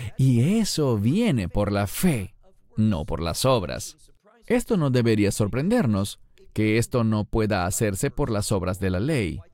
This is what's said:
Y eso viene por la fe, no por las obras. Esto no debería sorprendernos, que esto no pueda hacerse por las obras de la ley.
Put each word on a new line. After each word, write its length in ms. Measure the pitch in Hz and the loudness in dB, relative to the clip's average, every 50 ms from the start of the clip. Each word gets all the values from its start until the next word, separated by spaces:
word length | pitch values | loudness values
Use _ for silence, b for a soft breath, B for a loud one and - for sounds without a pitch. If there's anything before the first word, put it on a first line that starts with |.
| 127 101 B | -12 -8 B
Y 420 | B 131 131 123 113 120 165 208 226 | B 2 4 4 4 4 2 2 2
eso 400 | 214 - - - 147 131 117 104 | 0 0 0 0 0 0 0 2
viene 500 | 101 120 151 208 240 220 147 117 92 87 | 2 2 2 2 2 0 0 0 -2 -2
por 240 | - 101 104 101 | -2 -2 -2 0
la 140 | 101 101 101 | 0 0 -2
fe, 480 | 98 - - - 180 151 113 92 - - - - - _ _ _ _ - | -2 -2 0 0 0 0 0 -4 -10 -14 -20 -20 -20 _ _ _ _ -2
no 280 | - 107 110 101 78 76 | 0 0 0 0 -2 -4
por 160 | - - 85 | -4 -4 -4
las 240 | 82 82 76 - - | -4 -4 -2 0 2
obras. 520 | 127 131 117 90 71 62 58 - - - _ - - - _ _ 202 220 233 220 | 2 2 2 0 -4 -8 -10 -10 -12 -16 _ -20 -20 -20 _ _ _ _ _ -4
Esto 300 | - 220 247 - - 240 | -2 0 0 0 0 0
no 140 | 180 151 135 | 0 2 2
debería 400 | 123 127 117 117 110 107 101 95 | 2 2 4 4 4 4 2 2
sorprendernos, 880 | - - 110 101 - 127 147 190 240 254 185 117 104 95 101 - - - - - - - - - | 0 0 -2 -2 -2 -2 0 0 2 2 2 2 2 0 -2 -4 -6 -12 -18 -20 -20 -20 -20 -10
que 260 | - - 107 107 107 117 | -4 -2 0 2 2 2
esto 260 | 117 - - 123 113 | 0 0 0 0 0
no 200 | 110 107 107 101 | 2 0 0 -2
pueda 420 | - - 113 107 101 107 95 87 | -2 0 0 0 0 0 0 0
hacerse 440 | 90 92 - 117 104 95 - - 139 | -2 -2 0 0 0 0 -2 -4 -4
por 200 | - - 147 127 | -2 -2 -2 -2
las 200 | 110 104 101 - | -2 -2 -2 -2
obras 300 | 113 95 87 90 92 92 | -2 -2 -2 -2 -4 -2
de 100 | 95 95 | -2 -2
la 100 | 92 90 | 0 0
ley. 400 | 110 147 165 131 104 80 76 - - - | -2 -2 -2 -2 -2 -2 -4 -8 -12 -16